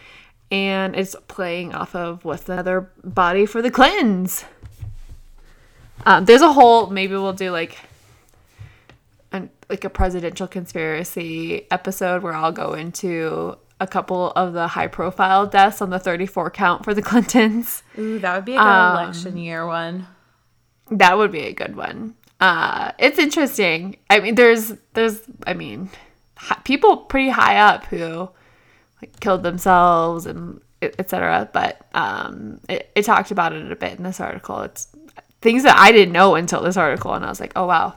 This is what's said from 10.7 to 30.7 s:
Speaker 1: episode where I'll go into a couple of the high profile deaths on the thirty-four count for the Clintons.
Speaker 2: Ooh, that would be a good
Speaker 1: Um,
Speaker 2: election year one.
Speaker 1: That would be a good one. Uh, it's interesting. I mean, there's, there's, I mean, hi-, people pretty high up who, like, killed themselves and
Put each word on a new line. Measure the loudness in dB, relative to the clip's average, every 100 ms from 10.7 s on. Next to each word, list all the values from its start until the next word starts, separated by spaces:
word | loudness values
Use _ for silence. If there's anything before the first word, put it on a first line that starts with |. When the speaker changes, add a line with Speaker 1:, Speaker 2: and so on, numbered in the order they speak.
| -8 -6 -6 -8 -10 -10 -8 -8 -8 -6
Speaker 1:
episode | -6 -6 -6 -4 -4
where | -6
I'll | -4 -4
go | -4 -8
into | -8 -10 -10 -8 -6 -6 -6 -8 -10 _ -10
a | -6
couple | -6 -4 -4 -4
of | -2 -2
the | -4 -6
high | -4 -6
profile | -4 -6 -2 2 2 2
deaths | 4 4 2
on | -6
the | -4
thirty-four | -4 -4 -4 -6 -6
count | -2 0 0
for | -2
the | -4
Clintons. | 0 0 2 2 2 0 -6 -12 _ -12
Speaker 2:
Ooh, | -8 -6
that | -4 -6
would |
be | -4
a | 2
good | 4
Speaker 1:
Um, | 6 4 0
Speaker 2:
election | -4 -10 -12 -10
year | -10 -8 -6
one. | -6 -8 -12 -14 _ _ _ _ _ _ _ -4
Speaker 1:
That | 4 6 6
would | 0
be | -2
a | -10
good | -8 -10 -8
one. | -12 -10 -16 -18 _ 0
Uh, | 2 2 -2 -4 -6 0
it's | 0 2
interesting. | 0 0 -2 0 -2 -2 -6 -8 0
I | 2
mean, | 2
there's, | 4 6 4 0 -12 _
there's, | -2 -2 -4 -16 -14 -10
I |
mean, | -8 -10 -12 -14 -16 _ _ _ _
hi-, | -8 -6
people | -2 2 4 4
pretty | 0 -2 0
high | 2 4 6
up | 4 4 -4
who, | -10 -8 -8 -12 _ _ _ _ _ _ _
like, | -20 -6
killed | -2 0
themselves | -2 -2 2 4 4 2 -2 -6 -10
and | -12 -14 -18 _